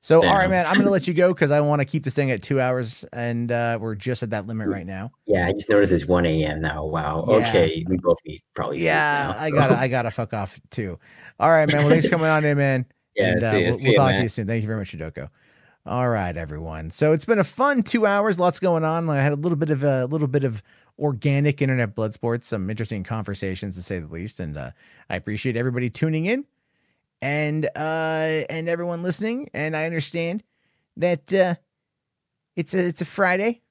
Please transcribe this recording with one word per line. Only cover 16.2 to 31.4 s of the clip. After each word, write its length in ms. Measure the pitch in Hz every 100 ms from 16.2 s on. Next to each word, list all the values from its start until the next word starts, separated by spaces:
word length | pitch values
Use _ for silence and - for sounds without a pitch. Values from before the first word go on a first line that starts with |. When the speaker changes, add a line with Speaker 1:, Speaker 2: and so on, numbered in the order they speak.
| 90 82
Speaker 1:
everyone. 540 | 80 76 82 78 80
So 220 | - 151
it's 120 | 156
been 140 | - 220
a 40 |
fun 380 | 175 - 277 277
two 240 | - 233 214
hours. 320 | 202 214 175
Lots 200 | 180 -
going 260 | 185 165
on. 240 | 156 160 165
I 140 | 143
had 100 | 139
a 40 | 147
little 200 | 165 165
bit 140 | 156
of, 120 | 147
a 220 | 143 131 127
little 220 | 156 147
bit 160 | 143
of 180 | 135 107 - _ _ -
organic 640 | 147 123 147 139 147 143
internet 320 | 135 127 113
blood 180 | 104 110
sports, 320 | 104 120 117 -
some 200 | 110 92
interesting 320 | 107 113 110
conversations, 720 | 92 110 101 98 98 92 101 92
to 60 |
say 160 | 87 95
the 80 | 76
least. 340 | 82 98 -
And, 160 | 85 73
uh, 140 | 64 - _ _ _
I 60 | 87
appreciate 400 | 95 104 131 117
everybody 340 | 127 123 123
tuning 360 | - 160 156 170
in 180 | 247 285 _ _ _ _ _ _ _
and, 460 | 131 147 151 156 147 -
uh, 680 | 156 160 160 160 160 160 139
and 200 | 165 165
everyone 340 | 170 175 170
listening. 480 | 180 175 214 240 294
And 220 | - 151 156
I 80 | 160
understand 580 | 165 143 170 165 196 _ _ _ _ _ -
that, 340 | 175 170 -
uh, 240 | 190